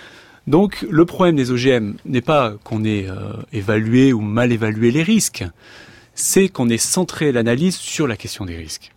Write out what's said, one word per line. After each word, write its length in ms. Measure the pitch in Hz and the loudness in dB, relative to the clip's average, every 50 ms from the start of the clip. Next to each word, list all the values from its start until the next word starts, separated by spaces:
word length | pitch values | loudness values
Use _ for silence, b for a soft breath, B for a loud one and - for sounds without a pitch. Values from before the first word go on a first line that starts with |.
| B B B B B B B B B | B B B B B B B B B
Donc, 400 | - 135 175 208 196 - - 190 | 0 2 2 2 2 -2 -6 -6
le 180 | 175 170 151 175 | 0 2 2 2
problème 300 | 175 - - 185 175 165 | 2 2 2 2 2 2
des 140 | 143 127 120 | 2 2 0
O 80 | 127 | 0
G 140 | 120 123 135 | 0 2 2
M 240 | 127 120 110 101 110 - - | 2 2 0 -2 -6 -8 -6
n'est 160 | - 135 123 | -4 -4 -2
pas 320 | - - 156 147 127 110 104 104 - | 0 2 2 2 2 0 -4 -8 -10
qu'on 200 | - 113 110 107 | -6 -4 -2 -2
ait, 240 | 110 107 101 95 95 | 0 -2 -2 -4 -6
euh, 240 | 95 98 101 101 101 113 - - | -8 -10 -10 -10 -10 -12 -12 -10
évalué 640 | - 110 95 110 107 110 110 110 117 127 135 135 127 | -10 -6 -2 0 0 0 2 4 4 6 6 6 4
ou 80 | 107 | 2
mal 300 | 107 104 104 117 123 123 | 0 -2 0 0 2 2
évalué 400 | 120 107 113 107 107 110 117 120 | 0 0 0 -2 0 2 2 2
les 100 | 120 156 | 2 2
risques, 420 | 160 180 226 208 - - - - - 87 B B B B B B B B B B B B B | 2 2 2 2 0 -2 -6 -8 -10 -10 B B B B B B B B B B B B B
c'est 360 | - - - - 185 196 185 | -6 -4 0 2 2 2 2
qu'on 200 | - - 127 117 | 0 0 0 0
ait 80 | 117 | 0
centré 540 | 113 - - - 190 180 - - - 160 147 | 0 -2 -2 -2 -2 -2 -2 -4 -2 0 0
l'analyse 460 | 123 120 113 117 120 131 170 185 175 | 0 0 0 0 0 0 0 -2 -2
sur 280 | - - - - - 156 | -4 -8 -8 -4 -4 -2
la 100 | 123 110 | -2 -4
question 300 | - - - - - 101 | -6 -10 -12 -12 -10 -10
des 120 | 90 85 | -10 -10
risques. 340 | 82 80 80 - - - - _ | -12 -12 -14 -14 -16 -18 -20 _